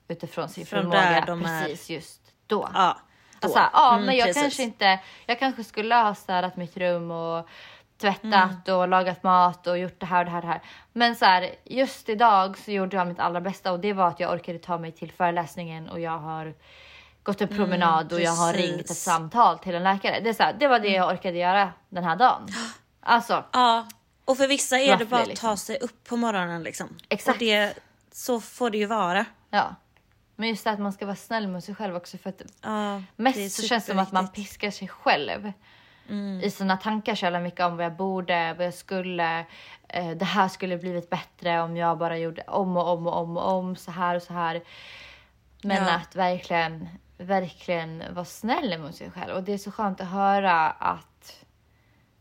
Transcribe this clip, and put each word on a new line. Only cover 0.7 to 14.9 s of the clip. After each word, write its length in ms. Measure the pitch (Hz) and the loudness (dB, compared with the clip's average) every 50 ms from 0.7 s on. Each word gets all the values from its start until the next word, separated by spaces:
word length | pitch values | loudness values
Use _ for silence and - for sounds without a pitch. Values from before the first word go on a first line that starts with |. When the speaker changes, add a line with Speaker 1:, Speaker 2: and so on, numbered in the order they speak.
| 208 202 | -4 -2
Speaker 1:
förmåga 180 | 190 175 175 196 | 0 2 4 4
Speaker 2:
där 240 | 185 175 170 170 165 | 4 6 4 2 2
de 200 | 170 175 170 170 | 0 -4 -4 -4
är. 160 | 165 165 160 156 | -4 -4 -4 -4
Speaker 1:
precis 260 | 151 143 143 - - | -6 -6 -8 -10 -10
just 320 | 165 143 - - - _ _ _ _ _ _ - | -10 -10 -12 -14 -20 _ _ _ _ _ _ -2
då. 220 | 214 196 - - 196 | -2 -2 -2 -2 2
Speaker 2:
Ja, 240 | 185 190 170 - - - _ _ _ _ _ - - | 4 4 4 2 0 -8 _ _ _ _ _ -12 -4
då. 60 | - - | -2 2
Speaker 1:
Alltså, 120 | 160 214 190 - - | 6 6 6 6 8
ja, 200 | - 311 254 240 | 8 8 8 8
Speaker 2:
Mm, 120 | 208 - | 6 4
Speaker 1:
men 100 | 262 262 254 | 2 4 4
jag 80 | 233 190 | 4 4
Speaker 2:
precis. 140 | 180 285 | 4 2
Speaker 1:
kanske 220 | 294 285 - - 254 | 2 0 0 0 -4
inte, 360 | 233 208 - 208 196 190 190 - - - - - | -4 -2 2 4 4 4 4 0 -12 -20 -14 -4
jag 140 | - 240 233 | -4 -2 0
kanske 240 | 277 269 247 - 220 | 0 -2 -2 -2 -8
skulle 320 | - - 214 208 226 233 | -8 -6 -4 0 4 4
ha 200 | 240 226 208 202 | 4 4 4 0
städat 400 | - - - 185 180 180 185 180 | -4 -6 -2 -2 0 0 -2 -4
mitt 220 | 180 175 165 - 196 | -6 -10 -8 -6 -2
rum 340 | 180 180 175 170 170 170 | 0 0 0 0 -2 -6
och 360 | 165 165 165 165 165 165 165 - - - - - - - _ _ _ - | -6 -6 -4 -4 -4 -6 -6 -10 -16 -20 -20 -20 -20 -20 _ _ _ -2
tvättat 680 | - 202 196 - - 220 208 196 185 185 185 175 - - | 0 0 0 0 -2 4 6 6 6 6 2 -6 -4 0
Speaker 2:
Mm. 100 | 190 180 | 2 2
Speaker 1:
och 80 | 180 180 | 4 4
lagat 360 | 185 185 185 185 175 - - | 4 4 4 2 -2 -2 2
mat 440 | 190 180 180 180 180 175 - - 175 | 4 6 6 6 6 4 0 -4 -2
och 100 | 180 175 | -2 -2
gjort 220 | 180 175 - - | -2 -6 -8 -8
det 60 | 196 | -6
här 140 | 160 185 180 | 0 2 2
och 60 | 175 | 2
det 60 | 175 | 0
här 60 | 170 175 | -2 -6
och 80 | 170 | -4
det 60 | 170 | -4
här. 100 | 160 170 - - - - - _ - | -6 -6 -6 -16 -20 -20 -20 _ -2
Men 220 | 226 240 233 233 | 2 2 2 2
så 100 | - 240 | 4 6
här, 300 | 202 185 185 180 - - - _ | 6 6 6 4 -2 -8 -12 _
just 440 | - - 254 269 262 - - - - | -8 -2 0 0 0 -2 -10 -6 -4
idag 480 | 220 202 240 233 208 190 190 196 196 - | 2 4 6 8 8 6 4 2 -2 -8
så 140 | - - | -10 -6
gjorde 260 | 208 196 190 185 196 190 | -4 -2 -2 -2 0 0
jag 100 | 180 175 | -2 -2
mitt 120 | 175 - | -2 -2
allra 220 | 120 175 170 175 | -2 -2 -2 -2
bästa, 300 | 175 196 190 - - 196 | -4 -4 -6 -4 -4 -4
och 80 | 180 175 | -4 -2
det 140 | 180 208 202 | -2 -2 0
var 140 | 196 185 170 | 2 2 2
att 120 | 170 - | 2 0
jag 140 | 175 - 175 | -2 -2 -2
orkade 260 | 170 - - 170 160 | -4 -4 -8 -10 -10
ta 180 | - - 175 165 | -6 -6 -6 -6
mig 140 | 165 165 | -6 -8